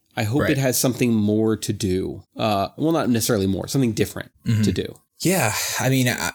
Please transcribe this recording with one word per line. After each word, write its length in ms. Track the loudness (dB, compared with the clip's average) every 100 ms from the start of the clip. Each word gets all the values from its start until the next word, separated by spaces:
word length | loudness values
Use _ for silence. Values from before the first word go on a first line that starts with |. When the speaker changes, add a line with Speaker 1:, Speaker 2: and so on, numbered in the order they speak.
| _ -6
Speaker 1:
I 80 |
hope 180 | -2 0
Speaker 2:
Right. 100 | 0
Speaker 1:
it 60 | 2
has 200 | 0 2
something 360 | 0 0 2
more 420 | 2 2 2 2 0
to 140 | -4
do. 500 | -4 -2 -2 -2 -8 -14 -4
Uh, 300 | -2 0 -2 -2
well, 140 | 0
not 180 | 0 2
necessarily 380 | 0 2 0 2
more, 200 | 0 -2
something 260 | 0 0
different 380 | 0 -2 -4 -12 _ -2
Speaker 2:
Mm-hmm. 160 | 2
Speaker 1:
to 80 | 2
do. 240 | 0 -4 -8 _ -4
Speaker 2:
Yeah, 320 | 0 2 0 -2 -4 -2
I 100 | 0
mean, 180 | 2 2
I, 220 | 0 -4